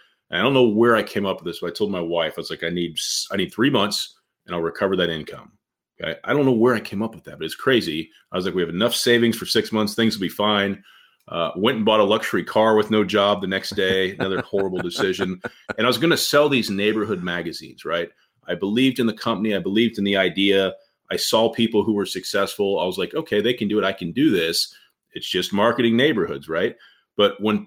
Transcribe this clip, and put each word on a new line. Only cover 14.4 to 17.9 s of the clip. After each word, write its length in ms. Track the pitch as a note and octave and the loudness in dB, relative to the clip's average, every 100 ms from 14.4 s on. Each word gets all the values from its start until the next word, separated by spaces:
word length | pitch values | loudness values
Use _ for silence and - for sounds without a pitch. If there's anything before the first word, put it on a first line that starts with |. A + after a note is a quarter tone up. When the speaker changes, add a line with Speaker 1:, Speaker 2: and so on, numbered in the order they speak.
Speaker 1:
horrible 380 | - G2+ G2 F2+ | -2 -2 -2 -4
decision. 580 | F2+ - G2+ F#2 F#2 F2+ - | -6 -2 -2 0 -4 -6 -10
Speaker 2:
<laughs> 40 | - - - | -14 -12 0
Speaker 1:
And 80 | A#2 | 2
I 20 | |
was 80 | B2 | 2
gonna 180 | E3 D3+ | 2 2
sell 300 | - D3 D3 | 2 4 4
these 200 | C3+ G#2+ | 2 0
neighborhood 520 | G2 G#2 G#2+ G#2+ F#2+ | 0 0 0 0 -4
magazines, 640 | F2 F2 E2 D2+ D2+ - | -4 -4 -6 -10 -14 -14
right? 240 | D#2 | -6